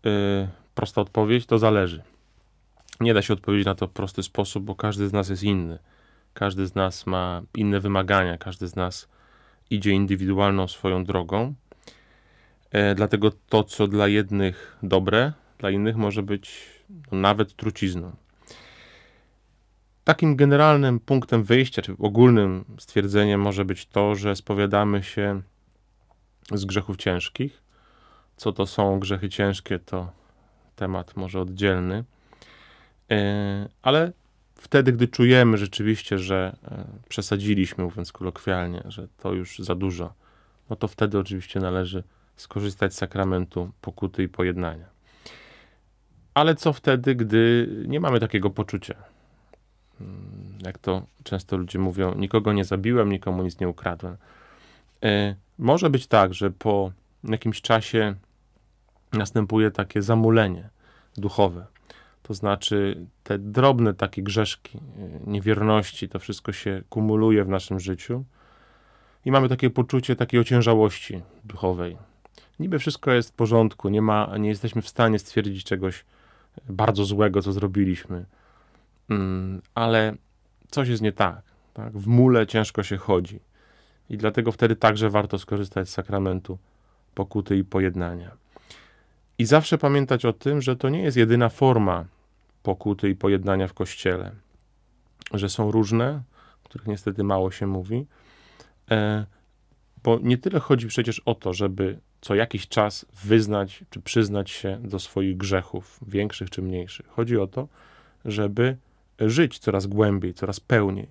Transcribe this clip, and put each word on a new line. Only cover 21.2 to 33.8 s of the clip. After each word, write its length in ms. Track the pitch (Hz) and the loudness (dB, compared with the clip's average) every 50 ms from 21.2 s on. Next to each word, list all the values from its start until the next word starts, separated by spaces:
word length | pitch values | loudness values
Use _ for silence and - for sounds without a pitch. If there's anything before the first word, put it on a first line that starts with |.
| 123 - - 117 107 | 2 2 2 2 4
wyjścia, 380 | 98 117 127 131 127 - - | 6 4 4 4 2 -2 -6
czy 140 | - - 92 - | -6 -6 -8 -2
ogólnym 680 | 104 104 101 110 123 123 120 110 101 95 92 92 - - 107 - | -2 0 6 8 8 8 8 8 6 4 0 -4 -8 -12 -20 -20
stwierdzeniem 640 | - - - 104 101 98 101 104 104 104 101 98 | -20 -2 0 0 0 4 4 4 4 4 4 2
może 240 | 101 101 98 95 98 | 2 0 0 -2 -2
być 200 | 95 95 - - | -2 -4 -6 -8
to, 300 | _ _ 101 101 104 104 | _ _ 2 2 2 0
że 200 | 98 101 104 98 | 0 -2 -4 -4
spowiadamy 680 | 95 - - 104 98 101 101 101 101 104 104 101 101 95 | -4 -4 -4 0 0 0 2 2 2 2 2 0 0 -2
się 380 | - - - 101 101 101 95 92 _ _ _ _ _ _ _ _ _ _ _ _ _ _ _ _ _ _ _ _ - | -4 -6 -4 -2 -2 -2 -4 -8 _ _ _ _ _ _ _ _ _ _ _ _ _ _ _ _ _ _ _ _ -8
z 140 | 101 104 98 | -6 -6 -6
grzechów 320 | 95 92 101 95 - 98 | -2 -4 -4 -4 -4 -10
ciężkich. 680 | 92 - 101 90 90 - - _ - 127 139 - _ _ _ _ _ _ _ _ _ _ _ _ _ _ _ _ | -4 -2 -2 -2 -2 -4 -8 _ -6 -6 -6 -6 _ _ _ _ _ _ _ _ _ _ _ _ _ _ _ _
Co 140 | _ - 107 | _ -6 -4
to 160 | 98 - 98 | -2 -2 -4
są 320 | 95 - - 104 98 98 98 | -2 0 0 2 2 2 0
grzechy 300 | 95 95 101 95 101 98 | -2 -4 -4 -4 -6 -8
ciężkie, 500 | - - 101 101 98 98 - - 98 87 | -4 -2 0 0 -2 -4 -6 -6 -6 -6
to 320 | - - - 92 90 87 - _ _ _ _ _ _ _ _ _ _ _ _ | -6 -8 -8 -8 -8 -10 -14 _ _ _ _ _ _ _ _ _ _ _ _
temat 400 | - 104 95 92 92 90 - - | -8 -6 -4 -4 -6 -6 -8 -10
może 260 | 98 95 92 95 95 | -8 -8 -6 -4 -6
oddzielny. 600 | 92 90 92 95 101 101 95 90 90 92 95 107 120 _ _ _ _ _ - _ - - - - - - - _ _ _ _ _ _ _ | -6 -6 -4 0 0 2 2 2 0 -2 -4 -6 -8 _ _ _ _ _ -20 _ -20 -20 -20 -20 -20 -20 -20 _ _ _ _ _ _ _
E, 580 | 113 104 101 101 101 104 101 101 98 98 101 101 _ _ | 0 0 2 0 0 -2 -2 -2 -4 -6 -8 -10 _ _